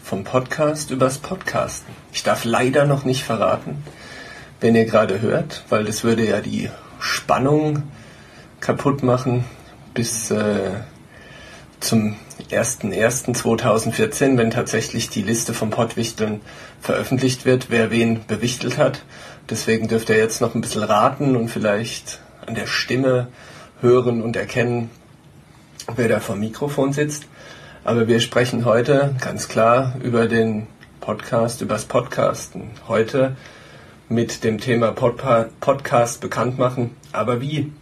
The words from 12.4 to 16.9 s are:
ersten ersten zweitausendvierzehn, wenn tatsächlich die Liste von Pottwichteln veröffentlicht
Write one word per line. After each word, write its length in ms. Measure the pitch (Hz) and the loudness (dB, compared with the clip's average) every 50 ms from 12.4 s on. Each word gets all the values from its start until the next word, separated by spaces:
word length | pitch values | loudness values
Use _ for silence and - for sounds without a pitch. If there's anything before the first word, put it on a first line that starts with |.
| - - | -10 -2
ersten 420 | - 98 117 - - - - 101 | -2 0 0 0 -4 -4 -6 -4
ersten 420 | 95 95 110 117 127 135 - - 123 | 0 2 2 2 2 0 -4 -4 -4
zweitausendvierzehn, 1000 | - - 117 113 113 - 120 107 113 - 117 110 - 110 107 - - 143 135 135 | -2 0 0 0 2 4 2 2 2 2 -2 0 0 0 0 2 2 4 4 4
wenn 140 | 120 113 113 | 4 2 2
tatsächlich 580 | 117 123 - - - 113 113 - - 113 - - | 0 -2 -2 -2 -2 -2 -2 -2 -4 -6 -6 -4
die 140 | - 110 | -4 -4
Liste 320 | 98 104 117 113 - - 113 | -2 0 0 -2 -2 -4 -4
von 160 | - 117 107 | -4 -4 -2
Pottwichteln 720 | 107 - 113 110 - - 113 - - - 110 107 107 104 - - - - - - - - | 0 -2 -2 -2 -2 -4 -4 -4 -2 -4 -4 -4 -4 -8 -10 -16 -20 -20 -20 -20 -20 -10
veröffentlicht 640 | - - | -4 -2